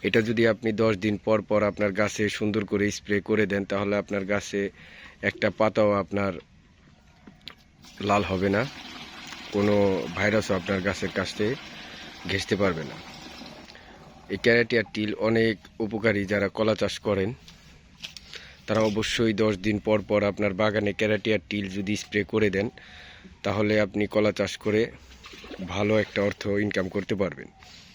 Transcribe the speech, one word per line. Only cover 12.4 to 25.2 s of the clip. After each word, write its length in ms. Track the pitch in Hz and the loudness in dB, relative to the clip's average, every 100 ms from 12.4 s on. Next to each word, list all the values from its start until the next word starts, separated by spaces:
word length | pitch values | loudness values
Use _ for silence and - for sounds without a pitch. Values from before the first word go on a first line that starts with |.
| - 98 | 0 2
পারবে 280 | 98 80 | 2 0
না। 120 | 71 - - - - - - - - - - - - - - | -8 -12 -16 -18 -18 -18 -18 -18 -20 -20 -20 -20 -20 -20 -10
এই 80 | 101 | 0
ক্যারাটি 400 | 120 117 113 117 | 4 4 4 0
আর 60 | 104 | 0
টিল 200 | - 107 | -4 -4
অনেক 440 | 104 107 113 113 104 - - | 0 2 4 2 0 -10 -6
উপকারী। 460 | 110 110 113 104 98 | -4 0 0 0 0
যারা 220 | 101 98 | 0 0
কলা 280 | - 110 107 | 0 0 2
চাষ 240 | 101 - | 0 -2
করেন, 340 | 107 101 95 131 - - - - - - - - - - - - - | -2 0 0 -4 -16 -20 -20 -20 -20 -18 -18 -18 -18 -20 -20 -20 0
তারা 140 | 110 | 2
অবশ্যই 520 | 110 104 110 - 113 | 4 2 -2 2 2
দশ 240 | 101 110 98 | 4 2 2
দিন 220 | 101 107 | 0 0
পর 220 | 110 107 | 2 0
পর 220 | 98 104 | 2 2
আপনার 300 | 101 92 104 | 2 2 -2
বাগানে 400 | 92 107 107 104 | 2 2 2 0
ক্যারাটি 400 | 98 107 107 107 | 0 0 2 2
আর 60 | 104 - | 0 0
টিল 200 | 104 98 | -6 -4
যদি 260 | 95 98 104 | -4 -2 -4
স্প্রে 280 | - 104 | -2 -2
করে 260 | 98 110 107 | 0 2 2
দেন, 200 | 92 113 - - - - - - - | 2 -2 -6 -20 -20 -20 -20 -20 -8
তাহলে 360 | 98 101 104 107 | -2 0 4 4
আপনি 280 | 101 104 104 | 2 0 0
কলা 240 | 107 107 | 2 2
চাষ 260 | 101 98 - | 2 -4 -2
করে 340 | 107 107 117 - - - | 0 2 0 -4 -20 -20